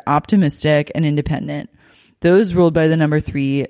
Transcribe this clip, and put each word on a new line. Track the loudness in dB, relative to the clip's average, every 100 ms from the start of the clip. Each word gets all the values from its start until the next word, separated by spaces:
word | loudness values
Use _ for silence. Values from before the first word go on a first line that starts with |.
| -2
optimistic, | -2 0 2 2 0 0 0 0 -2
and | -2
independent. | -2 -2 -4 -6 -10 -12 _ _ _ _ _
Those | 2 2 2 2
ruled | 2
by | 4 2
the | 2
number | 0 0
three | -2 -4 -2 -2 -4